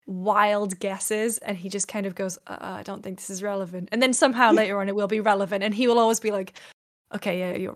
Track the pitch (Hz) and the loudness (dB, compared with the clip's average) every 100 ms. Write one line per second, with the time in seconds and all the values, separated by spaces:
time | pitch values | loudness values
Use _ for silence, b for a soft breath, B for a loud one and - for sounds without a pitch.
0 | - 185 196 208 208 208 202 185 196 190 | -10 -4 0 4 4 2 -2 -4 -6 -6
1 | - 214 226 220 - 185 190 196 - 214 | -4 -2 -2 -2 -6 -8 -6 -6 -4 -4
2 | 196 180 190 185 - - - 190 202 196 | -4 -4 -6 -6 -12 -10 -10 -10 -10 -10
3 | 202 185 - 185 202 196 180 180 180 226 | -10 -12 -10 -6 -4 -4 -4 -8 -4 2
4 | 262 240 269 226 233 220 202 202 196 202 | 2 6 4 6 6 6 4 0 -2 0
5 | 202 214 214 196 190 202 208 208 247 233 | 0 2 2 2 0 0 0 2 4 6
6 | 226 226 214 202 190 B B _ _ _ | 4 2 0 -4 -6 B B _ _ _
7 | _ 208 208 180 180 185 185 | _ -8 -4 -2 -4 -4 -6